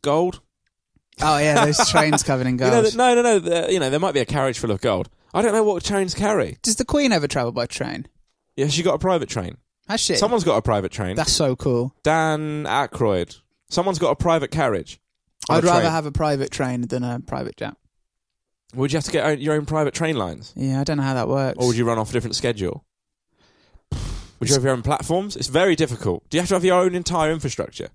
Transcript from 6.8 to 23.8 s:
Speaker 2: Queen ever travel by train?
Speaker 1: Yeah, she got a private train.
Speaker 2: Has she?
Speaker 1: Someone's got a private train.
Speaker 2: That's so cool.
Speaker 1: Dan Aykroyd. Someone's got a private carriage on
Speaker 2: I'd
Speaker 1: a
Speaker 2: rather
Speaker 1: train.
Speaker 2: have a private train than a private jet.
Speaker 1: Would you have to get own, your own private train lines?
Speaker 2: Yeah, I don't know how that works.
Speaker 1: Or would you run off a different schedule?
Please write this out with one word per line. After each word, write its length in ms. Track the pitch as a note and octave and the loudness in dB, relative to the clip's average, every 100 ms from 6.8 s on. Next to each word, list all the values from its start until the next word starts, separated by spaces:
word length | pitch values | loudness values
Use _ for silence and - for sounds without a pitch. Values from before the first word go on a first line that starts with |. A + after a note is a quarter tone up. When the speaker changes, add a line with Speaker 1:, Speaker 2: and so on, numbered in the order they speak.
Speaker 2:
Queen 260 | B3+ D4 C#4 | 0 2 2
ever 140 | F#3+ C#3+ | 2 0
travel 260 | - A#2+ | -2 -2
by 140 | A#2+ A#2+ | -4 -6
train? 400 | - B2+ - - _ _ _ _ - | -6 -8 -8 -12 _ _ _ _ -4
Speaker 1:
Yeah, 120 | C#3+ | -2
she 140 | C#3+ | 0
got 120 | F3 | 0
a 40 | - | 0
private 300 | F#3 F3 C#3 | 0 0 -2
train. 280 | A#2 F2 - _ _ _ | -6 -6 -10 _ _ _
Speaker 2:
Has 120 | A3 | -4
she? 140 | - F3 | 0 0
Speaker 1:
Someone's 280 | G3+ A#3 | 2 2
got 120 | E3 A2+ | 2 2
a 60 | |
private 300 | A2 G#2+ F#2+ | 2 0 0
train. 240 | - F#2+ G2 | -4 -4 -2
Speaker 2:
That's 160 | D#3 | 0
so 240 | - D3 B2+ | 2 2 0
cool. 380 | C#3+ A#2+ B2+ _ | 0 0 -2 _
Speaker 1:
Dan 600 | - D#3+ D#3+ D3+ D#3 D3+ | 0 2 2 0 -4 -6
Aykroyd. 760 | D3+ B2+ C#3 - A2+ F#2+ F2+ - _ _ _ | -2 -2 -2 0 0 2 -2 -10 _ _ _
Someone's 300 | - F#3 E3+ | -2 0 0
got 100 | D#3+ | 0
a 60 | C#3 | 0
private 340 | E3+ E3 C#3+ | 2 2 0
carriage 480 | D#3 C3+ G2 D2 - _ _ _ _ - | 0 0 0 -6 -18 _ _ _ _ 2
on 100 | D#3+ | 4
Speaker 2:
I'd 40 | |
Speaker 1:
a 20 | E3+ | 6
Speaker 2:
rather 120 | F3 | 4
Speaker 1:
train. 100 | E3 | 4
Speaker 2:
have 140 | D#3+ D3+ | 0 -2
a 40 | |
private 380 | C#3+ D3+ C#3+ C3+ | -2 0 0 -2
train 300 | - C3 B2 | -4 -4 -2
than 220 | A#2+ B2+ | -4 -4
a 160 | A#2+ A#2+ | -4 -6
private 360 | - C3 C3 - | -8 -8 -8 -8
jet. 200 | - - _ _ _ _ _ _ _ _ _ | -10 -12 _ _ _ _ _ _ _ _ _
Speaker 1:
Would 180 | B2 C3+ | -2 0
you 40 | D#3 | 0
have 80 | |
to 80 | C#3 | 0
get 120 | D#3+ | 0
own, 140 | C#3 D3 | 0 0
your 140 | C#3+ | 0
own 100 | D3+ D3 | -2 0
private 280 | D#3 D3 | 0 0
train 220 | - D#3+ D3 | -2 -2 -2
lines? 360 | F#2 D#2+ - - | -4 -6 -14 -6
Speaker 2:
Yeah, 240 | C3+ C3+ | -4 -2
I 40 | |
don't 120 | C#3 D3+ | -2 -2
know 60 | |
how 100 | C3+ | 0
that 140 | C3 A2+ | 0 0
works. 280 | C3+ C3+ - | 0 -2 0
Speaker 1:
Or 80 | B2 | 0
would 80 | A2+ | 2
you 80 | |
run 140 | A#2 A2+ | 0 0
off 120 | A2 | 0
a 20 | |
different 220 | B2 A2+ | -2 -4
schedule? 500 | - B2 A2 F2+ - _ _ _ _ _ _ _ _ _ _ | -4 -4 -2 -4 -6 _ _ _ _ _ _ _ _ _ _